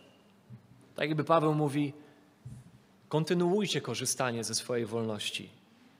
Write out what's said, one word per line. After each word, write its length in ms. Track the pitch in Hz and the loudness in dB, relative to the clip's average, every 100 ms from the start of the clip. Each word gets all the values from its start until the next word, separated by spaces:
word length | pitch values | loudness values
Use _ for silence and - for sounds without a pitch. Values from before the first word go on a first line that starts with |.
| - - - - - - - - - | -20 -20 -20 -20 -20 -20 -20 -20 -14
Tak 140 | - 151 | -4 -2
jakby 160 | 156 | 0
Paweł 300 | 143 165 156 | 4 4 4
mówi: 380 | 151 147 143 143 - - - - _ - - - - _ _ - | 4 2 2 -2 -4 -18 -20 -20 _ -20 -18 -20 -20 _ _ -2
„Kontynuujcie 720 | 151 156 175 175 202 190 156 | 0 2 2 4 2 2 -2
korzystanie 640 | - 110 127 - 131 117 | -4 -4 -2 0 0 -2
ze 100 | 110 | -2
swojej 320 | 113 - 123 113 | -4 -2 -2 -2
wolności, 640 | 117 110 104 - - 92 - - - - - | -2 -2 -4 -6 -8 -10 -18 -20 -20 -20 -20